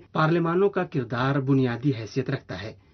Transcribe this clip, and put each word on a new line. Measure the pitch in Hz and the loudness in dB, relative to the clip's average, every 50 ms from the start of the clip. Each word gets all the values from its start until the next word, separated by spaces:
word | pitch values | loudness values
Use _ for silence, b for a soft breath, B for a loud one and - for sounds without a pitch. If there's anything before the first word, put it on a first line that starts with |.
| - - | 0 -2
پارلیمانوں | - 165 156 156 170 170 165 165 170 180 202 196 | -2 0 2 2 2 2 2 2 2 2 2 2
کا | 196 185 180 | 2 0 -4
کردار | - - 139 120 110 131 120 131 135 139 143 | -2 -4 -4 -4 -4 -2 -2 0 0 0 0
بنیادی | 131 135 139 135 131 123 117 117 135 147 123 113 | 2 2 4 4 4 2 0 0 0 -2 -2 -2
حیثیت | 110 - - 135 127 - | -6 -6 -4 -4 -4 -2
رکھتا | - - - - 101 90 | -4 -6 -6 -10 -10 -10
ہے۔ | 101 110 - b b b | -10 -12 -14 b b b